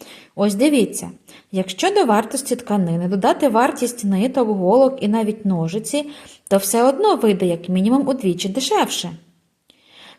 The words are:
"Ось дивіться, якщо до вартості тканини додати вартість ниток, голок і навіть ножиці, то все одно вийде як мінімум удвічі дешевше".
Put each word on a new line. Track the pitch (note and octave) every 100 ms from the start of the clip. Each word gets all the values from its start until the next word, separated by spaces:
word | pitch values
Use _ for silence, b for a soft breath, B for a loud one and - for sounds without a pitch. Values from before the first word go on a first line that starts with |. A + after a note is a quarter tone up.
| B B B
"Ось | - G#3
дивіться, | G3+ D4 C#4+ G3 - F3 - _ B B
якщо | F#3+ F#3 - F#4
до | G4+
вартості | C#4 G#3 A3 B3+ - A#3+
тканини | - G#3 E3+ E3+ F3+
додати | G3 C4 E4+ C#4+
вартість | A3 C4+ - A#3+ A#3+
ниток, | G3+ F#3+ B3+ C4 A3
голок | G3 F3+ A#3+ C4+ C4
і | G#3
навіть | A3+ G#3+ G#3+ G3
ножиці, | F3 E3 G3+ A3 C#4+ D4 D4 B B -
то | G3
все | G3 A#3
одно | B3+ C4+ G#4+ D#4
вийде | A3 F#3 F3+
як | E3+ E3+
мінімум | F#3 G3+ C4+ C4
удвічі | C4 F#3+ F3 G3
дешевше". | A3+ C4 G#4 B3+ - F3 E3 _ _ _ _ _ B B B B